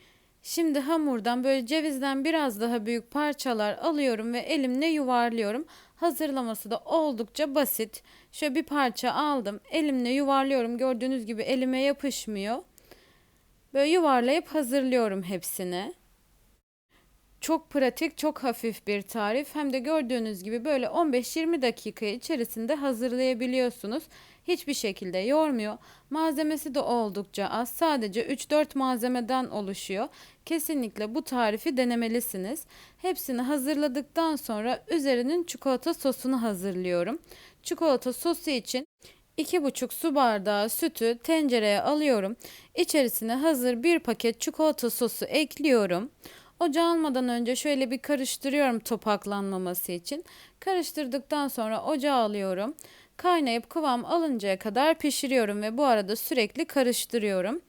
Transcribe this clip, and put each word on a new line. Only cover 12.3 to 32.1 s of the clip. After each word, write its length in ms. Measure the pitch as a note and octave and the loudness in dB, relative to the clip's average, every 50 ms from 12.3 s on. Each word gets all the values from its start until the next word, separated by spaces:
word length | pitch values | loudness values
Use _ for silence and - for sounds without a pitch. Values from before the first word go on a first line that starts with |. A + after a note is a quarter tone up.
| G#3+ G3 G3 G#3 A#3 D4 F4+ _ _ - _ - - - _ _ _ _ _ _ _ _ _ _ _ _ _ _ - | -6 -4 -4 -4 -4 -4 -6 _ _ -20 _ -20 -20 -20 _ _ _ _ _ _ _ _ _ _ _ _ _ _ 2
Böyle 180 | C4+ C#4 D4+ | 2 4 6
yuvarlayıp 560 | E4 F#4 E4+ D4 C4+ B3 A#3 B3 C#4+ E4 D#4 - | 6 6 6 6 6 6 6 4 4 2 2 0
hazırlıyorum 760 | C#4+ D#4 C#4+ A#3 B3+ C#4 C4 C4 B3 B3 A#3 G#3+ G3 G3 F#3 | 0 -2 0 2 2 2 2 4 4 4 2 2 0 -2 -4
hepsini. 720 | F3 G3+ F3+ F3 - - - F#3 F3+ F3+ F3 G3 C4 F4+ _ _ _ _ _ _ _ _ _ _ _ _ _ _ _ _ _ _ _ _ _ _ _ _ _ _ _ _ - | -4 -4 -6 -4 -6 -6 -6 -4 -4 -4 -4 -4 -6 -10 _ _ _ _ _ _ _ _ _ _ _ _ _ _ _ _ _ _ _ _ _ _ _ _ _ _ _ _ -10
Çok 280 | - - D#4+ D#4 D#4 - | -2 0 0 0 -2 -2
pratik, 480 | - C#4+ C4+ B3 C4 - E4 D#4+ - - | 0 2 2 2 2 0 -4 -4 -4 -2
çok 260 | - D#4 D4+ - - | -2 -2 -2 -2 -4
hafif 440 | C4 A#3 - - A3+ G#3 - - - | -4 -4 -2 -4 -6 -6 -6 -4 -4
bir 140 | G#3 G3+ | -4 -4
tarif. 540 | F#3+ - - A#3 G#3 G#3 A3 C4+ D4 - - | -4 -6 -6 -2 -2 0 0 -2 -2 -4 -4
Hem 180 | D4+ D4 C#4 B3+ | -4 -4 -2 -2
de 60 | C4 | -2
gördüğünüz 640 | A#3+ C#4+ D#4+ D#4 C#4+ A3+ B3+ A#3+ A3+ A3 G#3+ F3+ F#3+ | -2 0 0 0 0 0 -2 -2 -2 -4 -6 -8 -8
gibi 220 | G#3 A3 A#3+ A3+ | -6 -6 -4 -2
böyle 240 | D#4 D4 C4 B3 - | 0 0 0 0 0
on 240 | - D#4+ E4+ D#4 B3+ | 0 2 2 2 2
beş 240 | B3 A#3+ - - D#4+ | 0 0 -2 -2 -2
yirmi 240 | D#4+ D#4+ E4+ D#4 | 0 0 0 2
dakika 440 | B3+ A#3+ A3+ - - G#3+ G#3 - A3+ | 2 0 -2 -2 -8 -10 -8 -6 -4
içerisinde 720 | G#3 G3+ A#3+ - - E4 C4 A#3 A3+ - A3 A3+ A#3 D4+ | -4 -4 -6 -4 -4 -2 -2 -2 -4 -4 -6 -4 -2 -2
hazırlayabiliyorsunuz. 1300 | D4 C#4 C#4 C4 A3 A#3+ B3+ A#3 B3 C4 C4 B3+ A3 B3 B3+ B3 C4 B3+ B3 A#3 - - G3 A3+ D4+ - - - - - - - _ - - | -2 0 -2 -2 -2 -2 -2 0 0 0 0 0 0 -2 -2 0 0 0 0 -2 -4 -8 -6 -6 -6 -6 -8 -20 -20 -20 -20 -20 _ -4 -4
Hiçbir 260 | F4+ - - - C#4 | -2 -2 -2 -4 -4
şekilde 440 | - - G#3+ F#3+ - G#3 F#3 E3+ F#3 | -2 -2 -4 -4 -4 -6 -4 -4 -2
yormuyor. 600 | F#3+ A#3 C#4 D#4 D#4+ D4+ C4+ A#3 G#3+ G#3+ G#3 - - - - - _ - | 0 2 2 4 4 2 2 0 -2 -4 -6 -8 -12 -20 -20 -20 _ -6
Malzemesi 680 | C4+ D#4 D#4+ E4 D4+ C4+ D#4 D4+ D#4 D4 - D#4 B3 | -2 0 0 0 0 0 0 0 -2 -2 -4 -4 -2
de 40 | D4 | -2
oldukça 680 | - - A#3+ A#3+ A3+ G#3 F#3 G3+ G3+ - - - G3 - | 0 0 2 0 0 -2 -4 -6 -8 -8 -6 -4 -4 -2
az. 220 | - G#3+ B3 B3 | -2 -2 -4 -4
Sadece 560 | - - E4 D#4+ D4+ C4+ A3 G#3 F3+ A3 - | -2 0 2 2 2 2 0 -2 -2 -4 -2
üç 240 | - C#4 C4 - - | -2 -4 -4 -2 2
dört 240 | D4 D4+ D4+ D4+ - | 2 2 2 2 0
malzemeden 680 | C#4 C4 B3+ B3+ A#3 G#3+ B3 B3+ B3 A#3 G#3 C4 C4 B3+ | -2 0 0 0 0 0 -2 -2 -2 -2 0 0 -2 -2
oluşuyor. 640 | - - G#3 G#3 F#3+ G3 - - - G3 F#3+ A#3 D4 - - - - - _ - | -2 -4 -6 -6 -6 -6 -8 -6 -6 -4 -4 -4 -6 -8 -14 -20 -20 -20 _ -8
Kesinlikle 720 | - D#4+ E4 D#4+ - D#4+ C#4+ A#3+ G#3+ - - G#3+ G#3+ A3+ | -4 -2 -2 -2 -2 -2 -2 -2 -4 -4 -6 -6 -4 -4
bu 60 | D4+ | -4
tarifi 560 | - - C4 B3 A#3+ G#3+ G#3 A3 - E4 C#4 B3 | -4 -2 0 0 2 2 0 0 -2 -2 0 0
denemelisiniz. 880 | B3+ B3 A#3+ A#3 A#3 A3+ | 2 2 2 0 0 0